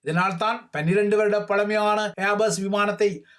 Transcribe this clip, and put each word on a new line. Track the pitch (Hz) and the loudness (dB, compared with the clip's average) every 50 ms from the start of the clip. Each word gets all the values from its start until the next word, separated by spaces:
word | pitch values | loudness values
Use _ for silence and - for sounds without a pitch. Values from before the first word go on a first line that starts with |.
இதனால்தான் | _ 143 160 175 185 196 190 165 220 220 233 240 - _ | _ -2 0 0 0 0 -2 -2 -2 -2 -2 -4 -8 _
பன்னிரண்டு | - 151 151 170 190 208 208 202 214 | -8 -4 0 2 2 2 2 2 2
வருட | 208 214 208 208 208 202 | 2 2 2 2 0 0
பழமையான | - 202 202 208 208 214 214 208 208 208 214 214 202 170 - | 0 0 0 0 0 0 0 2 2 0 0 -2 -4 -4 -4
Airbus | 190 202 208 208 220 220 170 190 | -2 -2 0 2 0 0 0 -2
விமானத்தை, | 196 196 202 202 208 208 202 - 214 208 180 139 - _ - | -4 -2 0 0 0 0 2 2 0 0 0 -4 -12 _ -20